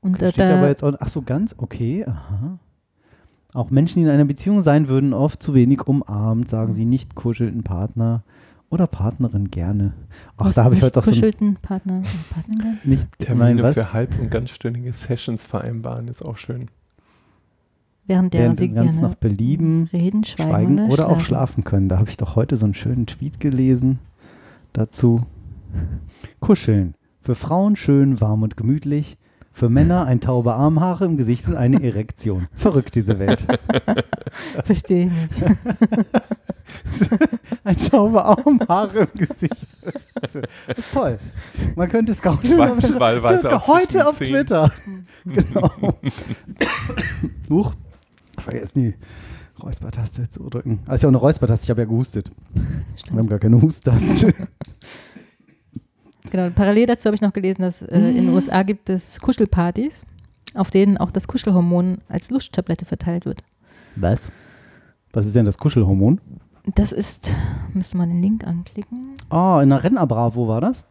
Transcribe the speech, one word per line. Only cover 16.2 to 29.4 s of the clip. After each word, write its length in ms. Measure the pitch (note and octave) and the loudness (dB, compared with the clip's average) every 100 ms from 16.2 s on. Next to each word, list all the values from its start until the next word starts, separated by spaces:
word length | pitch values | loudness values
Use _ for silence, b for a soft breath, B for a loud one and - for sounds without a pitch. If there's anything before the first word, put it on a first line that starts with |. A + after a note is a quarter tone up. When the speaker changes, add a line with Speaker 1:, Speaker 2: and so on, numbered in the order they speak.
Speaker 3:
auch 140 | A#2+ A2 | -14 -14
schön. 300 | - B2 B2 _ _ _ _ _ _ _ _ _ _ _ _ _ - | -12 -12 -12 _ _ _ _ _ _ _ _ _ _ _ _ _ -2
Speaker 1:
Während 280 | F#3 F3+ | 0 2
der 80 | - | 2
Speaker 2:
Während 160 | A#2 A2+ | 2 2
Speaker 1:
sie 80 | A#2+ | 0
Speaker 2:
den 80 | A2 | 2
ganzen 160 | A2+ | 2
Speaker 1:
gerne 140 | D#3+ - | 2 -2
Speaker 2:
Nacht 100 | F2+ | 0
belieben, 680 | A2+ G2 A#2 D#3+ E3 D#3+ E3 | -2 0 0 0 0 0 0
Speaker 1:
reden, 320 | F3 F3+ G#3 | 0 0 0
schweigen 260 | G#3+ - D#3+ D#3+ F3 G3+ | -4 -4 0 2 2 2
Speaker 2:
schweigen 20 | A3 | 2
Speaker 1:
oder 80 | |
Speaker 2:
oder 120 | C#3+ - | 2 2
auch 120 | E3 | 0
Speaker 1:
schlafen. 60 | E3 | 0
Speaker 2:
schlafen 380 | C#3 C3 - - | -2 -2 -4 -2
können. 240 | G2 F#2+ | 0 2
Da 100 | F#2 | 0
hab 80 | G#2+ | 0
ich 100 | - | -4
doch 180 | G2+ - | -4 -2
heute 200 | A#2+ B2 | 0 0
so 100 | G#2+ | 0
einen 80 | G2 | -2
schönen 300 | A#2+ A#2+ A2+ | -4 -4 -4
Tweet 320 | - C#3 - | -6 -10 -6
gelesen 600 | D3 B2+ C3 B2 B2+ C3 - _ b b b b b | -4 0 2 2 2 -2 -6 _ b b b b b
dazu. 480 | - A2 - B2 A#2 A#2 - - - - - - - - B B B | -6 -6 0 2 2 -2 -10 -20 -20 -10 -8 -6 -8 -12 B B B
Kuscheln. 540 | - G#3 - G#2 F#2 - _ _ | 0 2 4 0 0 -6 _ _
Für 140 | - B2 | -6 -6
Frauen 400 | - E3+ G3+ G#3 | -2 0 2 0
schön, 460 | - C#3 C#3 B2 | 2 4 4 2
warm 220 | G#2+ G#2+ | 0 0
und 120 | G#2+ - | -2 -2
gemütlich. 640 | A2+ D3 C#3+ D3 D3+ - b b | -2 -2 -2 -4 -4 -12 b b